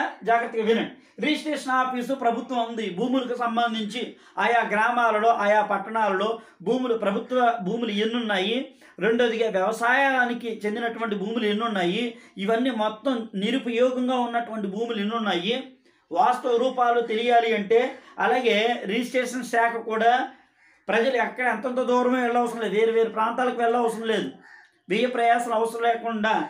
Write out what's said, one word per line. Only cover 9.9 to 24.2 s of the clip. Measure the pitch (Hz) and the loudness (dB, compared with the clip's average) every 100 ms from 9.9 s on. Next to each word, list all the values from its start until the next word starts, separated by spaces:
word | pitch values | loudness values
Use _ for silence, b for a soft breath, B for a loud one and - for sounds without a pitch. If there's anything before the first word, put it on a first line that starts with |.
| 269 269 262 240 233 233 214 | 4 4 2 0 -2 -6 -6
చెందినటువంటి | 208 226 233 226 226 196 | -4 -4 -4 -4 -4 -4
భూములు | 208 233 208 | -4 -2 0
ఎన్నున్నాయి, | 208 233 196 175 214 240 - B 190 | 0 -2 0 0 0 -2 -6 B -6
ఇవన్నీ | 196 226 262 220 | 0 0 0 0
మొత్తం | 214 208 269 233 - 196 | -2 -2 -2 -2 -4 -4
నిరుపయోగంగా | 214 262 247 233 254 254 247 254 240 | -2 -2 0 2 2 2 0 0 0
ఉన్నటువంటి | 233 233 220 196 202 | -2 -4 -6 -6 -4
భూములు | 233 214 | -4 -2
ఎన్నున్నాయి, | 208 233 208 180 190 262 262 - b b b | -2 -2 -2 -2 -2 -4 -6 -18 b b b
వాస్తవ | 170 240 247 254 233 | 2 2 2 0 0
రూపాలు | 262 254 240 240 226 | 0 2 2 2 0
తెలియాలి | 220 240 233 226 214 | 0 4 4 4 0
అంటే. | 196 226 262 - B B | 2 2 2 -6 B B
అలాగే | 202 254 240 202 233 240 196 | 0 2 2 2 2 -2 -2
రిజిస్ట్రేషన్ | 233 247 254 226 247 - | -4 -2 -2 -2 -6 -2
శాఖ | 233 233 226 220 | 2 2 0 -4
కూడా | 220 226 254 - b b b b b - | 2 4 4 0 b b b b b -2
ప్రజలు | 220 262 240 214 | 0 2 2 0
ఎక్కడ | 247 247 | -2 -2
ఎంతంత | 214 254 247 240 | -2 -2 -2 2
దూరమే | 247 247 254 | 2 2 2
వెళ్ళవసరం | 240 240 233 233 | 2 2 0 -2
లేదు, | 214 208 | -2 2
వేరు | 226 226 | 2 2
వేరు | 220 214 | 2 0
ప్రాంతాలకు | 226 240 247 233 | -2 0 -2 0
వెళ్ళవసరం | 233 240 226 214 226 | 0 2 0 -2 -2
లేదు, | 202 | -2